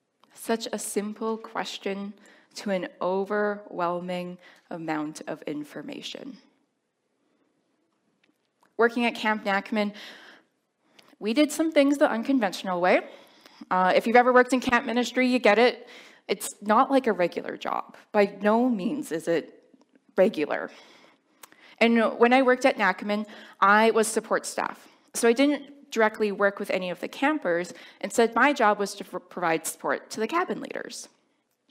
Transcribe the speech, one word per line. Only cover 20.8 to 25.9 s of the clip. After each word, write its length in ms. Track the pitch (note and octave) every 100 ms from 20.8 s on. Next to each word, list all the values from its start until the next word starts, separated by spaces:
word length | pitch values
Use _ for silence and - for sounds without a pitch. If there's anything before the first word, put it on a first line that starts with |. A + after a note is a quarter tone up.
| - - _ _ _ _ - _ - -
And 400 | A#3 A#3 G#3+ -
when 140 | A#3
I 80 | C4
worked 240 | B3 B3 C4
at 120 | B3
Nachman, 480 | F#3+ F#3+ G#3 G#3 A3 - - -
I 320 | G3 G#3+ A3+
was 160 | A3 G#3+
support 380 | A3 G#3+ F#3+ -
staff. 420 | - - - - _ _
So 140 | - A#3
I 60 |
didn't 580 | A#3 C#4+ C#4 - - -